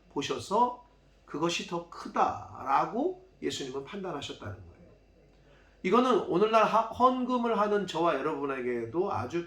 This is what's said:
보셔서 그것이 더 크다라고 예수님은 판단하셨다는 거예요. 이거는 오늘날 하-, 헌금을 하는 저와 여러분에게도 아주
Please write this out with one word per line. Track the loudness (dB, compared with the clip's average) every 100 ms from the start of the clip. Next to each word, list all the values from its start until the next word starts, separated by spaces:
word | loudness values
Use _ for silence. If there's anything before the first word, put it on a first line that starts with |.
| _
보셔서 | -6 -4 -4 0 2 2 0 -14 _ _ _
그것이 | -12 -4 -2 -2 -4
더 | -6 -8
크다라고 | -12 -6 0 0 0 -10 -10 0 2 2 0 -2 -4 -12 -8
예수님은 | -6 -6 -6 -8
판단하셨다는 | -8 -8 -6 -8 -8 -10 -12
거예요. | -12 -16 -20 -20 -20 _ _ _ _ _ -20 _ _
이거는 | 2 4 6 4 2
오늘날 | 2 6 6
하-, | 6 4 2
헌금을 | 4 4 4 0 0 2 2
하는 | 2 0 0
저와 | 0 0 0
여러분에게도 | -2 -2 -4 -4 -2 -4 -2 -2 -2
아주 | -2 -4 -6